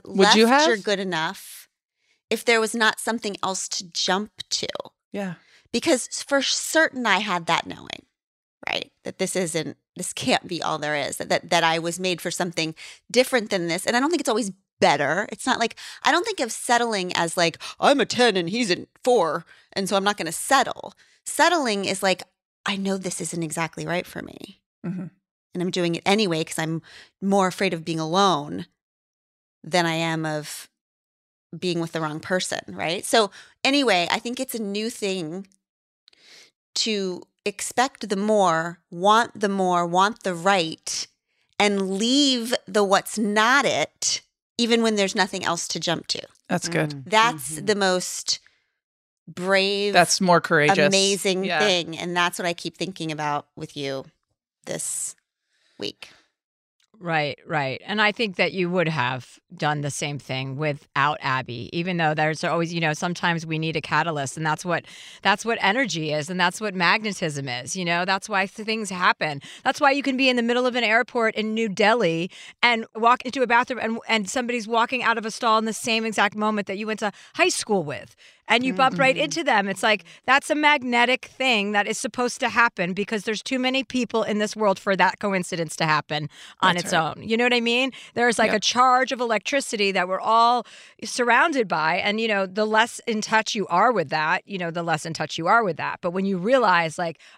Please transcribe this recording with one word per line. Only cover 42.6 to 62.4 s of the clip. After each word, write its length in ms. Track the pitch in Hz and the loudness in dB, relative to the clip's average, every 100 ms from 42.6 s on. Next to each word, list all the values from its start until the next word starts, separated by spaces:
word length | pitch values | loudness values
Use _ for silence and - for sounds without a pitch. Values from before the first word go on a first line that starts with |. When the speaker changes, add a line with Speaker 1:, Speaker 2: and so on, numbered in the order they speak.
| - | 0
Speaker 2:
the 160 | 208 | 2
what's 340 | 202 190 - - | 4 2 2 -2
not 460 | 208 208 220 277 214 | 0 2 4 4 4
it, 560 | 127 151 - - - - _ _ - | 2 -2 -4 -4 -4 -8 _ _ -2
even 240 | 233 233 | 2 4
when 140 | 226 208 | 4 2
there's 200 | 196 220 | 0 0
nothing 280 | 185 190 - | -2 -2 -2
else 220 | 170 - | -2 -4
to 100 | 175 | -6
jump 280 | 165 165 - | -4 -4 -4
to. 140 | - - _ - | -8 -10 _ -4
Speaker 1:
That's 180 | 180 175 | -4 -2
good. 220 | 170 151 | -2 -2
Speaker 3:
Mm. 120 | 143 135 | -4 0
Speaker 2:
That's 460 | 220 233 156 139 156 | 2 2 0 -8 -6
Speaker 3:
Mm-hmm. 100 | 202 | -2
Speaker 2:
the 100 | 208 | 2
most 640 | 190 185 - - - - _ _ _ _ _ _ _ _ - | 2 0 -2 -8 -6 -8 _ _ _ _ _ _ _ _ -18
brave, 640 | 165 185 196 196 202 202 | -8 0 2 2 0 2
Speaker 1:
That's 280 | 196 165 - | 4 4 4
more 200 | 185 170 | 4 4
courageous. 460 | - 165 151 196 147 | 4 4 4 6 4
Speaker 2:
amazing 580 | 196 196 196 202 185 190 | 4 2 2 0 0 0
Speaker 1:
Yeah. 140 | 165 | 2
Speaker 2:
thing. 380 | 180 180 165 160 | 2 0 -2 -6
And 180 | 180 175 | -4 0
that's 220 | 175 - | 0 0
what 80 | 180 | -4
I 80 | |
keep 240 | 170 170 - | -4 -8 -8
thinking 340 | - 185 160 | -8 -6 -6
about 360 | 151 147 147 - - | -4 -4 -4 -6 -14
with 200 | 156 147 | -14 -8
you 300 | 139 135 - _ _ _ _ _ - | -6 -8 -10 _ _ _ _ _ -10
this 500 | 160 - - - - _ _ _ _ _ - | -8 -6 -8 -8 -12 _ _ _ _ _ -10
week. 300 | - - - - _ _ _ _ _ _ _ 226 | -10 -10 -18 -20 _ _ _ _ _ _ _ -14
Speaker 4:
Right, 400 | 170 160 147 - - | -4 -2 -2 -6 -6
right. 360 | 160 135 123 151 | -4 -4 -6 -6
And 160 | 208 | 0
I 120 | 208 | 0
think 240 | 208 220 180 | 0 -2 0
that 160 | 185 | -2
you 160 | 190 175 | 0 0
would 180 | 185 160 | 0 0
have 500 | 156 123 131 - - _ 175 | 0 -2 -4 -10 -20 _ -4
done 260 | 151 147 | -2 -2
the 100 | 143 | -4
same 260 | - 151 143 | -6 -6 -8
thing 380 | - 131 135 135 | -8 -8 -6 -4
without 600 | 151 143 _ 143 143 151 | -4 -4 _ 0 0 0
Abby, 500 | 139 131 127 120 101 170 | -2 -2 -4 -10 -8 -6
even 200 | 175 175 | -2 0
though 160 | 156 | 2
there's 280 | 156 156 156 | 2 0 0